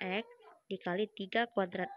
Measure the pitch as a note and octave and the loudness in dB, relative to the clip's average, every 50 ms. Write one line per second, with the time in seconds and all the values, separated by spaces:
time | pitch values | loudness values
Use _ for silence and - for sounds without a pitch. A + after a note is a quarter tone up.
0 | G3+ F#3 F#3 A3 A#3 - - - - - - - _ - G3 - - F3+ F3 G3 | -2 -2 0 -2 -2 -4 -10 -20 -20 -20 -20 -18 _ -8 -6 -4 -2 0 0 2
1 | G#3+ G3+ - - G3 F#3+ - A3+ A#3+ A#3 - G3 F#3+ F3+ - F#3 F3+ - - | 0 -2 -2 -6 -4 0 2 2 2 2 2 2 2 2 0 -2 -2 -4 -4